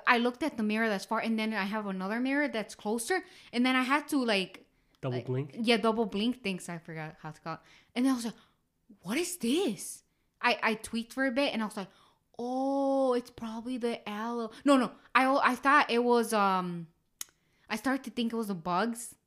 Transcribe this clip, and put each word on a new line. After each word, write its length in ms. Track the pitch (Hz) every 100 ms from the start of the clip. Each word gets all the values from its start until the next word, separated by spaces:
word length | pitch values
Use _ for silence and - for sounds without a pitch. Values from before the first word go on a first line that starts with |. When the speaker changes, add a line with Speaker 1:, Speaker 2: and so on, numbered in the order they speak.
| -
Speaker 1:
I 100 | 240
looked 240 | 240 247
at 160 | 302 226
the 60 |
mirror 260 | 214 220 226
that's 160 | 196 -
far, 140 | 220
and 180 | 226 220
then 160 | 220
I 100 | 214
have 220 | 190 214 208
another 340 | 190 190 233
mirror 280 | 262 277 285
that's 260 | 226 202 -
closer, 480 | 208 233 233 370 - - -
and 120 | 240 254
then 100 | 262
I 80 |
had 240 | 254 294 294
to, 80 | 294
like, 420 | 233 196 185 - - _ _ -
Speaker 2:
Double 160 | 135 123
Speaker 1:
like, 80 | 123
Speaker 2:
blink? 300 | 127 143 -
Speaker 1:
yeah, 200 | 226 226
double 280 | 226 220 220
blink. 380 | 202 233 240
Thanks, 260 | 196 180 -
I 80 | 170
forgot 380 | 165 160 156 -
how 80 | 156
to 100 | -
call 120 | 165 160
it. 40 | _ - _ 233
And 100 | 262
then 60 |
I 20 | 254
was 100 | 226
like, 100 | - _ _ _ _ _ 208
"What 160 | 175 269
is 200 | 349 -
this?" 640 | 233 320 359 190 - - _ _ _ -
I, 180 | 240 -
I 120 | 220 220
tweaked 380 | - 233 226
for 120 | 262 269
a 60 |
bit, 220 | 254 285
and 80 | 220
I 20 | 214
was 120 | 208
like, 100 | 185 _ _ _ _ -
"Oh, 760 | 247 262 269 277 269 269 262
it's 180 | 247 247
probably 460 | - 226 226 233 254
the 300 | 233 233 -
aloe." 440 | 208 233 240 226 - 285
No, 120 | 269
no, 140 | 220 - - 247
I, 180 | 262 277 226
I 40 | 240
thought 340 | 277 294 233
it 140 | 233
was, 300 | 240 240 220
um, 540 | 220 196 185 180 175 165 _ _ - - _ _ _ -
I 80 | 214
started 260 | 262 269
to 80 | 247
think 220 | 240 233
it 20 | 226
was 140 | 208
the 40 |
bugs, 640 | 180 180 180 233 233 - -